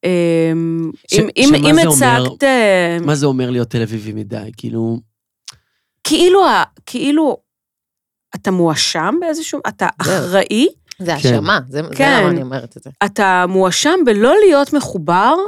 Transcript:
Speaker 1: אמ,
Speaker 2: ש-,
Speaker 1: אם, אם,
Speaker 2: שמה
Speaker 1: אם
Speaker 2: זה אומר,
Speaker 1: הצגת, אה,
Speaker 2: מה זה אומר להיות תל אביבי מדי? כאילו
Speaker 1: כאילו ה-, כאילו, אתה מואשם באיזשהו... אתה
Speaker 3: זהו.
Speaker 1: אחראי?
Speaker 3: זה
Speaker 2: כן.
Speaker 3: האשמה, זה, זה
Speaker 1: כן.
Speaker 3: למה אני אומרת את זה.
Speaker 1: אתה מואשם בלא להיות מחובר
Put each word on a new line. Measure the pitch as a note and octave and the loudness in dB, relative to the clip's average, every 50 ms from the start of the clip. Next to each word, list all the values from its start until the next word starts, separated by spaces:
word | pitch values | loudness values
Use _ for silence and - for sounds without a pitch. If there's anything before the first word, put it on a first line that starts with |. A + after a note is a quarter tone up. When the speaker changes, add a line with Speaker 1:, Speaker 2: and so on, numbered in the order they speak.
| - | -2
Speaker 1:
אמ, | F3+ F#3 F3 F3 E3+ E3 E3 E3 E3 E3 E3 E3 E3 E3 E3 E3 D#3+ - - _ _ | -2 -2 0 0 0 0 0 0 0 -2 -2 -2 -4 -4 -4 -6 -8 -10 -14 _ _
Speaker 2:
ש-, | - G#3 | 0 0
Speaker 1:
אם, | G#3+ G3+ - | 0 0 0
אם, | - C4 C#4 | 2 4 4
Speaker 2:
שמה | - D3 C#3+ D4 | 4 4 4 4
Speaker 1:
אם | - | 4
Speaker 2:
זה | D#3+ E4 | 4 4
אומר, | - D4+ C4+ C4 B3 A#3+ A#3+ B2+ | 4 2 2 2 2 2 2 0
Speaker 1:
הצגת, | B2+ - - C#4 | -2 -4 0 0
אה, | C4+ C4 B3 A3+ G#3 G3 F#3 F3 E3+ E3+ E3+ | 2 2 4 2 2 2 2 2 0 -2 -2
Speaker 2:
מה | E3+ C#3+ D3+ | -2 -2 -2
זה | C#3+ C#3 | 0 0
אומר | D3 C3+ B2+ B2+ B2 | 0 0 0 -2 -2
להיות | B2+ B2 A#2+ A2 | -2 -4 -4 -2
תל | - A#2+ A#2 | -2 -4 -4
אביבי | G#2 A2 A2 G2+ G#2+ G#2+ | -4 -6 -10 -10 -10 -10
מדי? | G#2+ G#2+ G#2 A#2 A2 G2+ G#2+ G#2 | -10 -10 -10 -12 -12 -12 -14 -16
כאילו | - - A2+ A2+ A2+ A2+ A2+ A2+ B2 A#2 _ _ _ _ _ _ _ _ - - _ _ _ _ _ _ _ _ _ _ | -12 -12 -8 -6 -4 -4 -4 -6 -8 -10 _ _ _ _ _ _ _ _ -20 -20 _ _ _ _ _ _ _ _ _ _
Speaker 1:
כאילו | - D4+ - F4 F4+ F4+ G4 F#4+ | -4 0 2 2 4 4 4 4
ה-, | D#4 A#3 F#3+ D#3 - _ _ _ | 2 2 0 -2 -4 _ _ _
כאילו, | - - B3 - C4+ C#4+ D#4 D#4+ C#4 - - _ _ _ _ _ _ _ _ _ _ _ _ _ _ _ _ _ _ - | -12 -10 -6 -2 0 0 0 0 0 -2 -4 _ _ _ _ _ _ _ _ _ _ _ _ _ _ _ _ _ _ -16
אתה | - - G#3 | -8 -4 -4
מואשם | F#3 F3+ F3 E3 D#3 B2+ - - - E3+ D#3 F3+ A#3+ E4+ | 0 0 0 0 0 0 -2 -4 -4 -4 -2 -2 -2 -2
באיזשהו... | F4 E4+ D#4 D#4+ D#4+ - - C#4+ - - | -2 -4 -6 -6 -8 -8 -10 -8 -8 -8
אתה | - _ G3+ - - - E3+ | -6 _ -4 -4 -4 -4 -4
Speaker 3:
זהו. | - F3+ | -4 -2
Speaker 1:
אחראי? | F3+ - F3+ F3+ G3 - - - G#3+ C4+ G4 F4 _ _ _ - _ | -2 -4 0 0 0 0 0 0 0 0 0 -2 _ _ _ -16 _
Speaker 3:
זה | F#3 | -6
Speaker 2:
כן. | E3+ D#3+ C#3+ C#3 C3 | -6 -6 -2 0 0
Speaker 3:
האשמה, | A#2+ A2 G#2 E3 G#3 F3+ B2+ B2+ | 0 0 0 0 -2 -2 -2 -6
זה, | C3 D3 D#3+ | -8 -8 -8
זה | E3 - | -8 -4
Speaker 1:
כן. | - C#4 C#4 C#4 A#3+ | -2 0 2 2 2
Speaker 3:
למה | G3 F3 | 2 0
אני | F3 E3+ C3+ | 0 -2 -4
אומרת | B2+ C3 C3+ A#2+ A#2 _ | -6 -8 -10 -10 -12 _
את | - _ | -20 _
זה. | - C#3+ _ G3+ | -20 -6 _ -6
Speaker 1:
אתה | G3+ G3+ - G#3 F#3+ F#3 F3+ F3+ F3+ | -4 -2 0 0 2 2 2 2 2
מואשם | F#3+ F#3+ F#3+ F#3 E3 - - C#4+ E4+ F#4 E4 | 2 2 2 2 0 0 0 0 2 2 2
בלא | A#3+ G#3+ G3+ G#3+ B3+ D#4+ G#4+ G#4+ | 2 2 4 4 4 4 6 6
להיות | F#4+ D#4 C#4 C#4+ C#4 - | 6 6 4 2 2 0
מחובר | C#4+ - - - G3 D3+ D3 E3+ F3+ G3+ A#3+ D#4 F4 G4 | -2 -2 -2 -8 -8 -2 0 2 2 4 2 2 2 -2